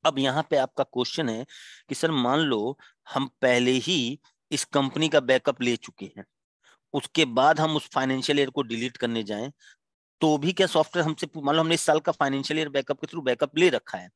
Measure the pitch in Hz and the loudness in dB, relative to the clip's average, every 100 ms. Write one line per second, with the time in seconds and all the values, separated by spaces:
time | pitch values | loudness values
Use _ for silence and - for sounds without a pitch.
0 | 160 135 135 139 156 147 131 - 135 123 | 2 2 0 0 0 0 0 -2 -4 -2
1 | 123 - 135 113 - - - - _ 135 | -4 -2 -4 -4 -10 -16 -20 -20 _ -4
2 | 165 147 120 143 156 113 113 143 - _ | -2 0 0 0 0 -2 -4 -8 -18 _
3 | - 135 - _ 127 123 123 131 135 175 | -8 -6 -6 _ 2 4 2 0 0 -2
4 | 120 143 _ _ _ 143 - 147 135 151 | -2 -6 _ _ _ -6 -2 0 0 -2
5 | 156 151 127 131 - 127 123 117 - _ | 2 2 4 2 2 -2 -2 -2 -6 _
6 | 98 - - _ _ _ _ _ _ 143 | -18 -16 -20 _ _ _ _ _ _ -8
7 | - - 147 120 143 156 160 151 - 143 | -4 0 2 4 4 4 2 0 -2 -2
8 | 131 131 123 143 135 147 123 113 123 - | -2 -2 0 0 0 -2 -4 -4 -6 -4
9 | 117 117 104 104 131 _ - _ _ _ | -4 -4 -4 -8 -8 _ -20 _ _ _
10 | _ _ 160 151 156 185 185 165 156 180 | _ _ 2 2 0 2 2 4 2 0
11 | 156 156 147 160 143 160 160 165 - 156 | -2 -2 -8 -6 0 2 2 2 2 2
12 | - - 139 139 135 156 151 139 131 143 | 0 0 0 -2 -4 -4 -2 -4 -4 -6
13 | 156 165 131 123 143 151 175 123 - 180 | -6 -4 -2 -2 -2 2 2 2 -4 -12
14 | 180 | -12